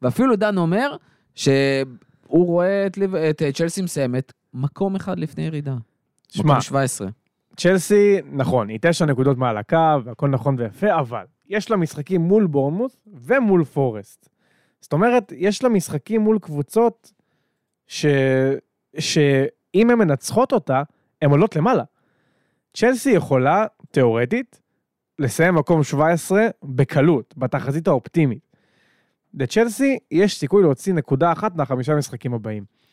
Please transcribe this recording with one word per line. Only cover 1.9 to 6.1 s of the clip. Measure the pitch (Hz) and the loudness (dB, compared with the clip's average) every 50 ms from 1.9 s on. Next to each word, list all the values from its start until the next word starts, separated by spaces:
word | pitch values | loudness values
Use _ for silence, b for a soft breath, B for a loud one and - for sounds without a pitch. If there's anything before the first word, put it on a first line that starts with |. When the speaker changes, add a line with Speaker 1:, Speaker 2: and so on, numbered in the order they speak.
| 120 - _ _ _ _ _ - 143 170 180 | -10 -20 _ _ _ _ _ 0 2 2 2
Speaker 1:
רואה | 175 170 175 180 190 196 202 196 | 4 2 0 0 0 0 0 -2
את | 190 180 196 | -4 -4 -4
ליב-, | 196 190 190 | -4 -2 -2
את, | 156 160 156 151 - | -2 -2 -2 -2 -2
אה, | 160 143 | -2 -4
צ'לסי | 139 - 165 170 - 196 | -2 -2 -4 -4 -4 -6
מסיימת | 185 170 - 147 135 123 123 131 - _ - _ _ _ - | -6 -6 -4 -4 -4 -2 -2 -4 -6 _ -14 _ _ _ -10
מקום | 127 139 143 - - 196 196 190 | -6 -6 -6 -4 -4 -4 -4 -4
אחד | 185 - 196 180 175 | -6 -6 -6 -8 -6
לפני | 160 156 - 160 160 | -8 -8 -8 -8 -8
ירידה. | 160 160 147 147 139 131 117 - _ _ _ _ _ | -8 -8 -8 -8 -8 -8 -10 -10 _ _ _ _ _